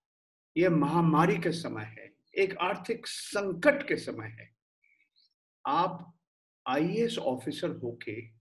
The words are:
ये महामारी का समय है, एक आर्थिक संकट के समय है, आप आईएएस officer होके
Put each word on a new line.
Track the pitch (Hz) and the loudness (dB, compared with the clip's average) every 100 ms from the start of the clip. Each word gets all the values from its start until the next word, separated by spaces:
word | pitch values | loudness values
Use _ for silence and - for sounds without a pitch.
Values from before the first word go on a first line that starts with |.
| _ _ _ _ _ 156 | _ _ _ _ _ 2
ये | 180 | 4
महामारी | 156 151 170 165 147 175 - | 4 4 4 6 6 6 4
का | 170 | 0
समय | - 117 113 | -2 -4 -6
है, | 107 - - _ _ 180 | -10 -14 -20 _ _ 0
एक | 190 - | 0 0
आर्थिक | 180 185 202 226 - | -2 -2 -6 -6 -8
संकट | - - 202 196 170 294 - - | -12 -6 -4 -4 2 2 2 0
के | 160 | -4
समय | - 151 110 | -4 -10 -10
है, | - - _ _ _ _ _ _ _ _ _ _ _ - | -14 -20 _ _ _ _ _ _ _ _ _ _ _ -2
आप | 156 180 170 - _ _ _ _ _ - | 0 0 -2 -14 _ _ _ _ _ -2
आईएएस | 139 170 214 233 - | 0 0 2 0 0
officer | - 127 156 - 170 | -2 -2 -4 -6 -6
होके | - 117 117 - 107 - _ | -6 -8 -8 -10 -12 -12 _